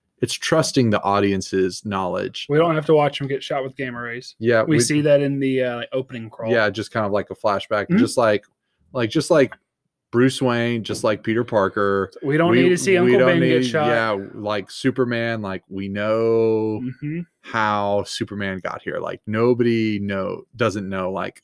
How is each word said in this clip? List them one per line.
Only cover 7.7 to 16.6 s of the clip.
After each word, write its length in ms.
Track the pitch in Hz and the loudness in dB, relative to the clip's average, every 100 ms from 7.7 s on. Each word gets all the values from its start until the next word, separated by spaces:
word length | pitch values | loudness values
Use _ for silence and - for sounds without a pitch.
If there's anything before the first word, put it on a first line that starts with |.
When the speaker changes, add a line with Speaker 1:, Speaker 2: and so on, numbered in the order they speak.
| 107 98 | -4 2
Speaker 2:
Mm-hmm. 120 | 185 | 2
Speaker 1:
Just 200 | 254 - | 2 2
like, 280 | 117 107 - _ _ _ _ | 2 2 -2 _ _ _ _
like, 160 | 131 117 | -4 -2
just 220 | 160 - | -2 2
like 240 | 165 127 - _ _ _ _ _ | 4 4 0 _ _ _ _ _
Bruce 300 | 117 131 131 | 2 2 2
Wayne, 420 | 131 120 117 120 | 0 0 0 -2
just 200 | 101 101 | -4 -2
like 200 | 113 104 | -2 -2
Peter 200 | - 113 | -2 -2
Parker. 680 | 117 113 95 107 101 98 95 - | 0 0 0 0 0 0 -2 -6
Speaker 2:
We 160 | 143 151 | -2 2
don't 140 | 170 | 4
Speaker 1:
We, 100 | - | 4
Speaker 2:
need 80 | 180 | 4
to 80 | 180 | 4
see 140 | - | 2
Speaker 1:
we 60 | 180 | 4
Speaker 2:
Uncle 220 | 180 190 | 6 6
Speaker 1:
don't 80 | - | 6
Speaker 2:
Ben 120 | - | 4
get 220 | 131 127 | 4 2
Speaker 1:
need, 20 | |
Speaker 2:
shot. 240 | 127 160 151 | 2 0 2
Speaker 1:
yeah, 400 | 117 113 104 98 | 2 0 -2 -6
like 360 | - 104 104 98 | -8 -4 -4 -6
Superman, 680 | - 131 127 123 120 117 113 | -4 -2 0 -2 -2 -2 -4
like, 220 | 101 95 - | -6 -8 -10
we 220 | 95 98 | -8 -6
know 920 | 101 107 113 113 113 113 110 | -4 -2 0 2 2 2 2